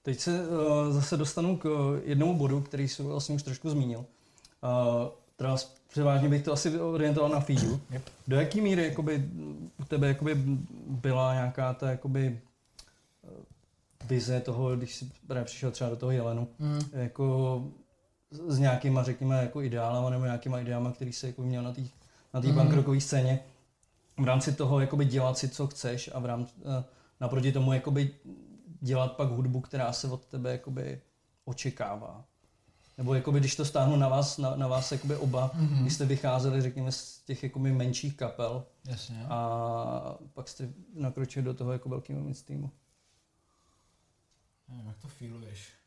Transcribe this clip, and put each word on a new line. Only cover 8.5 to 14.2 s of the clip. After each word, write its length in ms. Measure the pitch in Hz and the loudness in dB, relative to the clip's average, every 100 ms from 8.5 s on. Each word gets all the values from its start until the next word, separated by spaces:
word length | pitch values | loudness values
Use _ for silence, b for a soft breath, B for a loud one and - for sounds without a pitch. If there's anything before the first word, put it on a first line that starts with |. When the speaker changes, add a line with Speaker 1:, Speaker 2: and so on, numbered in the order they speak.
| 208 | 2
Speaker 1:
míry 220 | 202 185 160 | 2 4 2
jakoby 420 | 143 151 147 139 - 151 147 - - | 0 0 0 -2 -6 -10 -10 -14 -12
u 60 | 139 | -4
tebe 220 | 147 139 | 2 2
jakoby 280 | 139 151 147 135 135 - - - | 2 0 2 2 0 -4 -12 -8
byla 460 | 131 135 127 131 | -2 0 2 2
nějaká 400 | 131 123 127 131 | 2 0 0 -2
ta 160 | 127 135 | -2 -2
jakoby, 480 | 127 139 135 131 117 - _ _ - b b _ _ | -2 -2 0 0 -2 -12 _ _ -20 b b _ _
eh, 40 | - - - - _ _ _ _ - | -20 -20 -20 -20 _ _ _ _ -2
vize 320 | 127 | 0